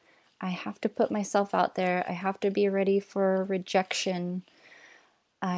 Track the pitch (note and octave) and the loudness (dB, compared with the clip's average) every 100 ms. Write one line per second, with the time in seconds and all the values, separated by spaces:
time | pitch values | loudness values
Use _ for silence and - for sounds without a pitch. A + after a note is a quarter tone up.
0 | - _ - - F#3+ F3+ G3+ G3+ G#3+ - | -20 _ -20 -10 -6 -6 -8 -4 -4 0
1 | A3+ G#3+ G3+ G3+ G3 F#3 F3+ - F#3 F3+ | 0 0 0 0 2 2 0 2 0 0
2 | - F3 F#3+ G3 G3+ G3 G3+ G3 F#3+ G3 | -2 -2 -4 -2 -2 2 2 2 2 2
3 | - G3+ F#3+ F#3+ F#3+ F#3+ F3+ G3 F#3 - | 0 0 2 2 0 -2 0 0 0 -2
4 | G3 F3+ F3 F3+ - - - - - - | -2 -2 -2 -6 -8 -18 -20 -20 -20 -20
5 | _ _ _ _ F#3+ | _ _ _ _ -4